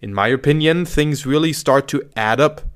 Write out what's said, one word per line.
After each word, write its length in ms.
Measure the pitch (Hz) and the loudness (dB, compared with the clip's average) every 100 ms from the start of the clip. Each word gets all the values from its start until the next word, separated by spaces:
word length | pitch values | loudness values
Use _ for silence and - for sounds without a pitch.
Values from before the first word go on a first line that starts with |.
In 140 | 101 | -8
my 140 | 98 107 | -2 0
opinion, 580 | 131 139 156 156 165 170 | 2 2 2 2 0 0
things 400 | - 147 143 131 | 0 0 -2 0
really 260 | 147 160 | 0 0
start 360 | 151 - 135 139 | -2 2 2 2
to 200 | 143 - - | -4 -6 -4
add 240 | 107 117 | -2 2
up 220 | 147 147 - | 0 0 -10